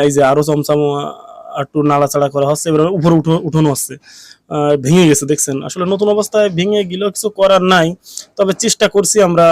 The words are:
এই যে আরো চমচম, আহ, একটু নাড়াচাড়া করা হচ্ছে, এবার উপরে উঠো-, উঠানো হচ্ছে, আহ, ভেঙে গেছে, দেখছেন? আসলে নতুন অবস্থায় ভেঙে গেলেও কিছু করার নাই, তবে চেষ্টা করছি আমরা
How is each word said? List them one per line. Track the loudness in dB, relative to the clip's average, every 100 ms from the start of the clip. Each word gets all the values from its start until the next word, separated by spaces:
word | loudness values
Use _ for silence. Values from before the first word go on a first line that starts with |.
এই | 2
যে | 2
আরো | 2 2
চমচম, | 0 -2 0 0
আহ, | 0 -2 -8 -12 -20 -20 -12 -10
একটু | -6 -2
নাড়াচাড়া | 0 0 0 0 -2
করা | 0 -2
হচ্ছে, | -2 -2
এবার | 0
উপরে | 0 0 2
উঠো-, | 2 2 -2
উঠানো | -2 0 0
হচ্ছে, | -2 -8 -14 _ -20 -20 _ _
আহ, | -4 0 0
ভেঙে | 2 4 4
গেছে, | 2 0
দেখছেন? | -2 -4 -6
আসলে | -8 -6
নতুন | -4 0 0
অবস্থায় | 0 0 0 0
ভেঙে | -2 -2 -2
গেলেও | -4 -6 -6
কিছু | -6 -8
করার | 0 2 2
নাই, | 2 2 0 -4 -14 -20 -14 -4
তবে | -4 -2
চেষ্টা | -4 -2 0
করছি | 0 0 0
আমরা | 2 4 4